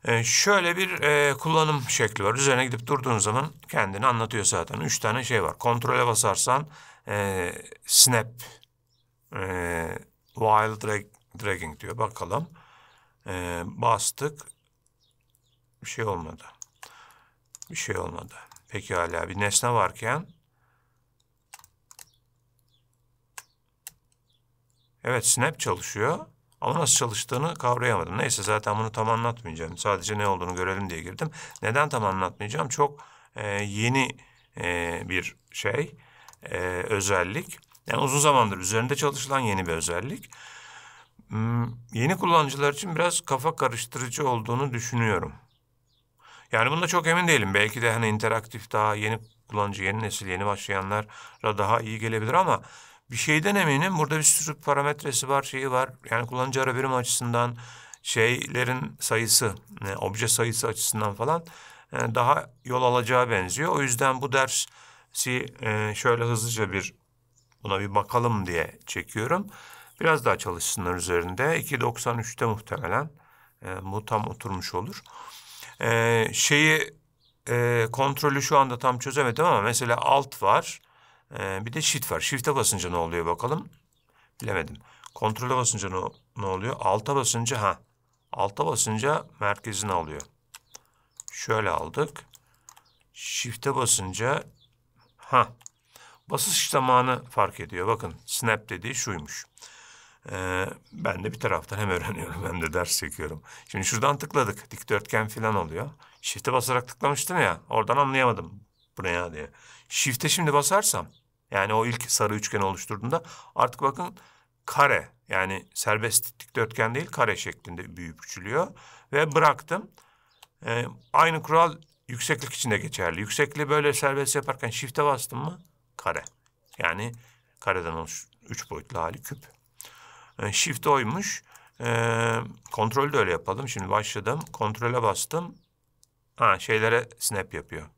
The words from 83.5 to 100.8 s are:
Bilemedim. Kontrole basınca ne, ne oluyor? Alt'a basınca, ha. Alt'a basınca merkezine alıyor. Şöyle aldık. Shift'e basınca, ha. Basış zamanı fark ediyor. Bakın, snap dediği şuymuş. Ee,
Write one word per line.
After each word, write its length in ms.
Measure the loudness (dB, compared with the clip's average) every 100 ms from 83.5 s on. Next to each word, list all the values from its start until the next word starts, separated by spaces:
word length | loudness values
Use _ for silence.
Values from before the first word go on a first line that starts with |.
| -4 -6 -18 _ _ _ _ _ _
Bilemedim. 340 | -4 -2 -4 -10 -20 -20 -20
Kontrole 420 | -4 -2 -2 -2 0
basınca 320 | 0 -2 -4
ne, 120 | -4 -6 -10 _ -8
ne 100 | -4
oluyor? 300 | -4 -4 -2
Alt'a 360 | 0 0 0 0
basınca, 460 | 0 -2 -2 2
ha. 180 | 2 0 _ _ _ _ _
Alt'a 340 | -2 -2 0 -2
basınca 600 | 0 0 0 0 0 -4 -4
merkezine 520 | -2 -2 -4 -6 -2
alıyor. 300 | -2 -2 -10 -14 _ _ -20 _ -20 _ _ _ _ -18
Şöyle 380 | -12 -2 0 0
aldık. 540 | -2 -4 -4 -4 -6 -20 -20 _ _ -20 -20 _ _ _
Shift'e 640 | -14 -8 -6 -6 -4 -2
basınca, 720 | 0 2 2 0 -2 -2 -2 -4 _ _ _ _ _ _ _
ha. 320 | 2 2 2 -2 -20 _ _ -20 -20 -20 -6
Basış 400 | -2 0 0 2
zamanı 540 | 2 6 4 4 0 -2
fark 300 | 0 0 0
ediyor. 260 | -8 -4 0
Bakın, 280 | 0 -2 -12 -8
snap 420 | -2 0 0 -2
dediği 260 | -8 -6
şuymuş. 520 | -6 -4 -6 -8 -14 -16 _ -20 -20 -20 -20 -20 _ -12
Ee, 360 | -8 -2 -2 -2 -6